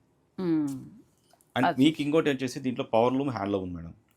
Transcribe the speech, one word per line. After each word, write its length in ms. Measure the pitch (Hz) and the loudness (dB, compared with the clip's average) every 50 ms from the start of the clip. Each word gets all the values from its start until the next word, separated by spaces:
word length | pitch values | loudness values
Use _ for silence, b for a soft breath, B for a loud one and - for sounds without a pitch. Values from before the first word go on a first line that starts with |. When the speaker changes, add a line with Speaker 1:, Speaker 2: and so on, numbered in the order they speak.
| _ _ _ _ _ _ - - 185 | _ _ _ _ _ _ -10 -6 -2
Speaker 1:
మ్మ్. 320 | 170 160 156 147 139 135 131 127 147 190 240 _ _ _ _ _ _ _ _ _ _ - | 0 0 0 0 -4 -6 -10 -12 -16 -20 -20 _ _ _ _ _ _ _ _ _ _ -2
Speaker 2:
And 100 | 123 135 | 0 0
Speaker 1:
అది. 180 | 175 - 123 135 | 0 4 4 4
Speaker 2:
మీకు 180 | 160 156 - | 4 4 2
ఇంకోటి 280 | 143 147 151 160 156 151 | -2 2 2 2 2 2
వచ్చేసి 300 | 135 127 135 120 - 151 | -2 -2 -4 -6 -6 -4
దీంట్లో 240 | 135 131 127 139 127 | -6 -4 -4 -4 -4
పవర్ 280 | - - 113 117 127 | 2 4 4 4 4
లూమ్, 180 | 131 135 143 135 | 2 0 -2 -2
హ్యాండ్లూమ్ 340 | 113 101 98 101 101 95 92 | -2 -4 -2 -2 -2 -2 -4
ఉంది 100 | 90 87 | -6 -10
మేడం. 200 | 82 82 82 - _ _ _ - | -10 -12 -14 -18 _ _ _ 0